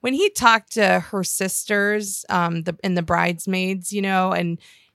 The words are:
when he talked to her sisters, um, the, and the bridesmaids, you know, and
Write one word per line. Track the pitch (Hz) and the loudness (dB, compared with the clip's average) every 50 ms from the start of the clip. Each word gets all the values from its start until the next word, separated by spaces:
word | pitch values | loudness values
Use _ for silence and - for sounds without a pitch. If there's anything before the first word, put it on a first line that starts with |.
when | - 247 262 | -2 -2 0
he | 269 381 415 | 2 2 2
talked | 403 - 254 233 226 226 - _ - | 0 4 4 6 4 4 0 _ 0
to | 226 208 190 185 185 | 2 4 4 4 2
her | 175 - - 202 180 | 0 -2 -4 -4 -4
sisters, | - - - 190 190 185 - - - 214 202 202 202 208 214 214 196 196 - - - | -4 -4 -4 -4 -2 -4 -6 -4 -2 0 0 2 0 0 -2 -4 -6 -8 -10 -6 -2
um, | - 180 175 170 170 165 160 | 0 0 0 0 -2 -2 -4
the, | 170 170 - - | -6 -8 -4 -2
and | 196 180 | -2 0
the | 175 170 | 0 0
bridesmaids, | 160 170 170 170 175 175 165 - - 185 185 185 185 190 196 175 - 202 | 0 0 2 2 0 0 -2 -4 -4 -2 -2 0 -2 -2 -4 -6 -6 -6
you | 202 196 | -4 -2
know, | 196 190 185 185 185 185 | 0 2 2 2 2 0
and | 175 175 170 165 170 _ - - _ _ _ _ | 0 -2 -2 -4 -6 _ -16 -20 _ _ _ _